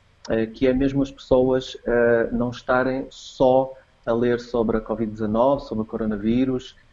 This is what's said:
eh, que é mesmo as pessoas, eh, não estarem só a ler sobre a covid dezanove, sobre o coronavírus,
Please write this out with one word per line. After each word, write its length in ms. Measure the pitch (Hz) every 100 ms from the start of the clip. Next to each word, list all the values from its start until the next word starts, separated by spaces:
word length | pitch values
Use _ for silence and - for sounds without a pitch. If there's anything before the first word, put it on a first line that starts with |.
| _ _ -
eh, 180 | 113 110
que 200 | - 131
é 80 |
mesmo 280 | 127 139 135
as 80 | 135
pessoas, 640 | - - 131 131 131 127 - -
eh, 420 | 120 117 117 117
não 180 | 117 120
estarem 560 | 117 - 127 131 131 -
só 640 | - - - 131 131 135 - _ _
a 80 | -
ler 260 | 117 120 120
sobre 380 | - 120 110 110
a 40 |
covid 280 | 110 110 113
dezanove, 540 | 107 107 110 131 139
sobre 180 | - 110
o 40 | 107
coronavírus, 920 | 113 110 104 107 120 131 127 - - _